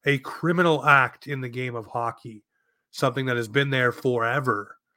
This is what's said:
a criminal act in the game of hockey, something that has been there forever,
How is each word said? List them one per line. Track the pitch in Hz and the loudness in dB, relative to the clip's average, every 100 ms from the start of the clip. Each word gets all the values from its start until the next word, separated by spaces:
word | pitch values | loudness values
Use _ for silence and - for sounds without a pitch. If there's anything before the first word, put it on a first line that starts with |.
a | 135 139 | -2 -2
criminal | - - 160 175 175 151 | -4 -6 -2 2 2 2
act | 143 139 123 - 147 | 6 6 4 -2 -10
in | 135 | -8
the | 127 | -8
game | 123 127 120 | -6 -6 -8
of | 104 | -8
hockey, | 120 117 113 120 107 _ _ _ _ _ | -6 -4 -6 -14 -20 _ _ _ _ _
something | - 139 123 131 | -2 -2 0 -2
that | 120 | -2
has | 110 | 0
been | 120 139 | 0 0
there | 135 123 | 2 2
forever, | - 131 123 113 131 127 104 101 - _ | 0 -2 0 0 0 0 -2 -4 -16 _